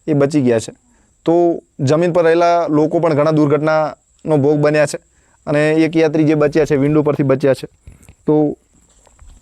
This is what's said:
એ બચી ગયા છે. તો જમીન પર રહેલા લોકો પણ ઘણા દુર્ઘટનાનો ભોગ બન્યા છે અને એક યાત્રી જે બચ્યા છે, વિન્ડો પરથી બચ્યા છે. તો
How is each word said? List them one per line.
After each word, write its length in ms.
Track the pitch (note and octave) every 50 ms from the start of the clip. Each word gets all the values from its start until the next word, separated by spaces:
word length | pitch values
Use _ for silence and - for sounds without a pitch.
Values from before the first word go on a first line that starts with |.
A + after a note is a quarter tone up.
| _
એ 60 | - D#3
બચી 280 | C#3+ C#3 C#3+ D#3 D3+
ગયા 180 | C3 B2 A#2 A2+
છે. 140 | - - - - _ _ _ _ _ _ _ _ -
તો 380 | - E3 F3 F3 E3+ E3 - - _ _ -
જમીન 320 | D3 B2+ D3+ D#3 F3 F3+ D#3+
પર 100 | F3+ E3
રહેલા 420 | E3 E3 E3+ E3+ E3+ E3+ E3+ E3+ D3
લોકો 300 | D3+ D3+ D#3 D#3 E3 E3+
પણ 160 | D#3 E3 D#3
ઘણા 160 | C#3 D3 D#3+
દુર્ઘટનાનો 1040 | D#3+ D3+ D3+ C#3+ C#3+ D3 D3+ D#3 D#3 D#3 D#3 C#3 - - _ _ _ _ - D3+ D#3
ભોગ 220 | D3 C3 D3 D#3 D3
બન્યા 280 | D3 D3+ D3+ D3+ D3
છે 120 | C3+ - - _ _ _ _ _ _ _ _ _
અને 260 | - D3+ D3 D3+ D#3 D#3
એક 240 | D#3+ D#3+ D#3 -
યાત્રી 280 | E3 D#3+ D3+ D3 D#3 D#3
જે 100 | D3 D#3
બચ્યા 300 | D3+ D3+ D3 C#3 D#3+ D3
છે, 120 | - D3+
વિન્ડો 260 | C3+ C3+ D3 D3+ D3+ C#3+
પરથી 200 | D3 C#3+ - D3
બચ્યા 320 | C3+ C3+ C3 - C3+ C3
છે. 140 | - - - _ _ _ - - - _ - - _ _
તો 300 | - D3+ D3+ D3+ D3 C3+ - _ _ _ _ _ _ _ _ _ _ _ _ - - - -